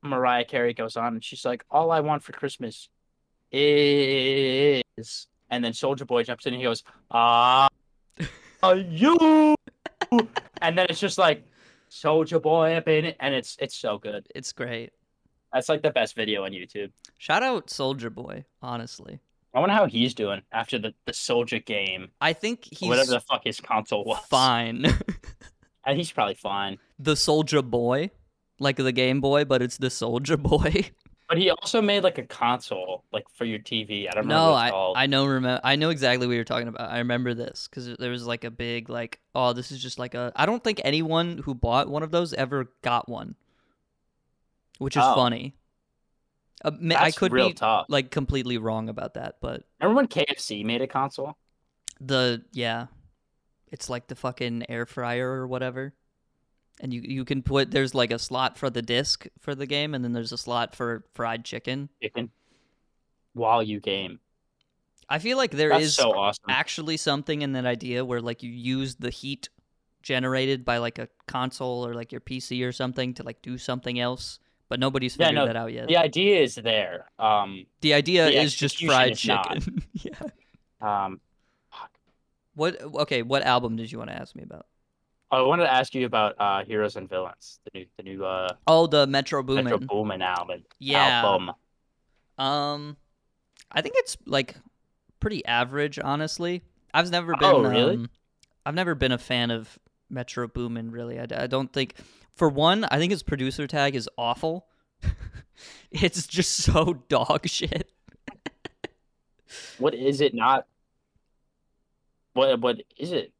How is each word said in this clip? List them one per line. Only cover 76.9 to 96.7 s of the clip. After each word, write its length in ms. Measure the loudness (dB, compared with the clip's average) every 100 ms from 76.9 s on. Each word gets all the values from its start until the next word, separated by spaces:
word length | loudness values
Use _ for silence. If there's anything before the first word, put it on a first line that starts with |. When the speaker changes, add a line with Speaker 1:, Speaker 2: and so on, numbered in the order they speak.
| -6 -12 _
Speaker 1:
Um, 480 | 2 4 2 -6 -16 _
Speaker 2:
The 100 | 2
idea 320 | 4 4 4
Speaker 1:
the 140 | 6 6
Speaker 2:
is 140 | 2
just 220 | 0 -2 -2
Speaker 1:
execution 120 | 2 4
Speaker 2:
fried 160 | 4
Speaker 1:
is 140 | 2 0
not. 260 | 0 0
Speaker 2:
chicken. 300 | -4 -4 -6 -8
<laughs> 40 |
Yeah. 1120 | -12 -12 -12 -14 _ _ _ _ _ -4 -2
Speaker 1:
Um, 160 | -4 -8 _ _ _ _ _
fuck. 200 | -20 -20 _ _ _ _ _ _
Speaker 2:
What, 260 | -4 -4 -4
okay, 400 | -10 -6 -2 -2
what 220 | 0 0
album 340 | 4 2 2 -6
did 160 | -8
you 60 | -10
wanna 140 | -10
ask 220 | -12 -14
me 80 | -16
about? 220 | -18 -18 -20 _ _ _ _ _ _
Speaker 1:
I 100 | 2
wanted 200 | 4 4
to 100 | 4
ask 220 | 4 2
you 120 | -2 0
about, 280 | 2 2 2
uh, 240 | 0 0
Heroes 320 | -2 0 0 -2
and 120 | -6
Villains, 520 | -6 -6 -12 -20 -20
the 80 | -18 -18
new, 80 | -18 -18
the 60 |
new, 220 | -14 -8
uh, 240 | -4 -4 -4 -4 4
Speaker 2:
Oh, 220 | 6 6
the 180 | 4 4
Metro 380 | 2 -2 -4
Speaker 1:
Metro 340 | -2 0 0 -2
Speaker 2:
Boomin. 80 | -2
Speaker 1:
Boomin 360 | -2 -2 -2
album. 420 | -2 -2 -4 -10 _ _
Speaker 2:
Yeah. 420 | 0 4 4 4
Speaker 1:
Album. 280 | 4 2 0 -10 _ _ _ _ _ _ _ -6
Speaker 2:
Um, 600 | -2 -2 -2 -6 -10 -16 _ _ _ _ _ _ -8
I 100 | -6
think 140 | 0 -2
it's, 180 | -2 -6 -2
like, 300 | -2 -2 -10 _ _ _ _ _ _
pretty 240 | -6 -4
average, 560 | 0 0 0 -2 -4 -4
honestly. 600 | -4 -4 -4 -6 -6 -6 -10